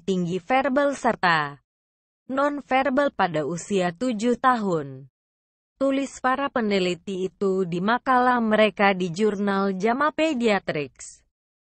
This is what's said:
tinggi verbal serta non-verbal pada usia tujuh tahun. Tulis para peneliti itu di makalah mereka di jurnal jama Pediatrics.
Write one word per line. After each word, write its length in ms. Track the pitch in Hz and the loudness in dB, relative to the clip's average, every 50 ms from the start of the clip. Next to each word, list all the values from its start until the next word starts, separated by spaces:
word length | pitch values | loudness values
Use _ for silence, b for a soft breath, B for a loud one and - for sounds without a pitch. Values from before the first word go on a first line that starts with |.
| - | -2
tinggi 320 | - 190 180 180 165 180 185 | -2 -2 0 0 -2 -4 -4
verbal 560 | - - 262 269 262 285 254 285 285 285 269 | -2 0 0 2 2 2 2 2 2 0 0
serta 640 | - - 240 214 - - 180 165 156 147 143 143 - _ _ _ _ _ _ _ _ _ _ _ _ _ - | 0 -2 -2 -2 2 2 2 2 2 0 -4 -8 -14 _ _ _ _ _ _ _ _ _ _ _ _ _ -6
non-verbal 800 | 254 269 277 294 294 285 - - 262 262 269 285 254 277 285 277 | -2 0 0 0 -2 -4 -4 0 0 2 2 2 2 2 0 0
pada 320 | - - 196 180 165 156 | 0 0 -2 0 0 -2
usia 480 | 151 135 170 165 - - 208 190 180 175 | -2 -2 -4 -6 -6 -2 0 0 0 0
tujuh 480 | 170 170 247 262 240 202 220 247 240 233 | -2 -2 -4 -4 -2 0 0 0 0 2
tahun. 720 | - 262 254 233 214 196 175 156 143 139 135 131 139 - _ _ _ _ _ _ _ _ _ _ _ _ _ - | 2 2 2 2 0 -2 -2 -2 -4 -6 -12 -16 -18 -20 _ _ _ _ _ _ _ _ _ _ _ _ _ -2
Tulis 400 | 269 277 269 269 277 262 - - | 0 0 0 0 -2 -4 -8 -4
para 260 | - 254 262 269 277 277 | -2 -2 -2 0 -2 -4
peneliti 760 | - 254 226 208 202 196 185 180 180 170 - - 190 180 185 | -2 -2 0 0 2 2 2 0 -2 -4 -6 -8 -6 -4 -4
itu 400 | 180 _ - 208 196 185 190 190 | -6 _ -2 -2 0 0 0 -2
di 160 | 170 170 175 | -2 -2 -2
makalah 560 | 185 208 233 247 - 277 254 247 247 254 247 240 | 0 0 0 0 0 2 2 4 4 2 2 2
mereka 560 | 226 220 214 208 220 214 - - 208 196 202 | 2 2 4 4 4 2 2 2 2 2 2
di 160 | 185 180 180 | 0 -2 -4
jurnal 640 | 160 190 220 214 202 190 202 202 196 196 196 202 190 | -2 0 0 0 0 0 -2 -2 0 0 0 -2 -2
jama 400 | 185 180 226 240 269 294 302 294 | -2 -2 -2 0 0 0 -2 0
Pediatrics. 1120 | - 311 320 311 240 233 226 202 190 - - 160 156 143 131 _ - - - - - _ _ _ _ _ _ _ _ | 0 0 0 0 0 2 2 2 0 0 -2 -4 -4 -4 -8 _ -18 -20 -20 -20 -20 _ _ _ _ _ _ _ _